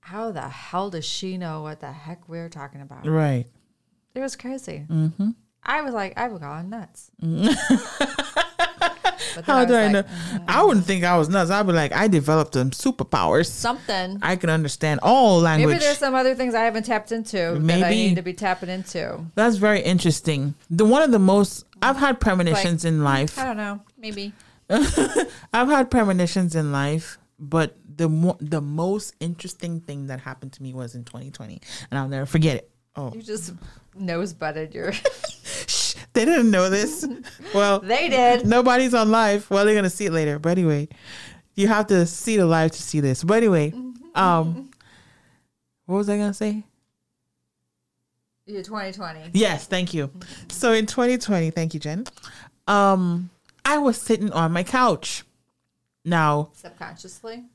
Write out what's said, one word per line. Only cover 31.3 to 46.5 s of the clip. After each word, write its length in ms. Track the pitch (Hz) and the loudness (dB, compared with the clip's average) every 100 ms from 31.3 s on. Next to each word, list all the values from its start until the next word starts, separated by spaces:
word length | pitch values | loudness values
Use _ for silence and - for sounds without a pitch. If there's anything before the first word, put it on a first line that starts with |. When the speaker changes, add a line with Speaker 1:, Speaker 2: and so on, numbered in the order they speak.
| - 110 - - - - | -16 -18 -18 -18 -18 -10
Speaker 2:
and 80 | 131 | -6
I'll 100 | 135 | -6
never 160 | 135 139 | -6 -4
forget 320 | 165 160 127 | 0 0 0
it. 140 | - _ _ - | -8 _ _ -14
Oh. 160 | 135 | -12
Speaker 1:
You 80 | 220 | -12
just 320 | 214 214 170 175 - - _ 190 | -12 -12 -12 -16 -20 -20 _ -10
nose 380 | 185 170 180 | -6 -6 -6
butted 400 | 165 156 156 156 | -8 -8 -8 -10
your 180 | - 180 | -8 -8
<laughs> 100 | 208 - - - - - - - | -4 -4 -4 -16 -16 -12 -10 -6
Speaker 2:
Shh, 260 | - - - - | -4 -4 -6 -2
they 120 | - 233 | 0 4
didn't 240 | 330 233 | 4 6
know 180 | 190 185 | 4 4
this. 380 | 196 - - 302 233 - - 381 | 2 -2 -4 -8 -10 -16 -18 -4
Well, 260 | 202 202 196 | 0 2 2
Speaker 1:
They 300 | 190 247 339 | 2 0 2
did. 360 | 254 247 240 208 | 4 6 4 4
Speaker 2:
nobody's 460 | 240 247 247 262 240 | 4 6 4 4 4
on 160 | 214 | 4
live. 360 | 220 214 208 208 | 4 4 0 0
Well, 140 | 196 208 | 2 4
they're 100 | 214 | 4
gonna 140 | 190 | 2
see 160 | - 208 | -2 -2
it 60 | |
later. 280 | 165 151 147 | 0 0 0
But 100 | 160 180 | 0 2
anyway, 320 | 170 147 151 - - - - - _ - | 2 0 -2 -12 -20 -20 -20 -20 _ 0
you 120 | 196 | 2
have 200 | 214 208 | 2 4
to 180 | 190 170 | 2 2
see 300 | - - 214 | -2 -2 2
the 80 | 170 | 4
live 260 | 165 160 | 4 2
to 100 | 165 | -2
see 180 | - 151 | -6 -2
this. 240 | 139 131 | 0 0
But 140 | 160 220 | 2 2
anyway, 320 | 226 175 147 | 4 2 0
Speaker 1:
Mm-hmm. 480 | 226 254 247 - - | -6 -14 -16 -8 0
Speaker 2:
um, 500 | 185 170 160 165 269 _ _ _ _ _ _ _ _ _ _ _ - | 2 2 0 -4 -10 _ _ _ _ _ _ _ _ _ _ _ -6
what 120 | 190 | -4
was 120 | 202 | 0
I 80 | 208 | 0
gonna 160 | 208 | -2
say? 300 | 196 214 | -2 -4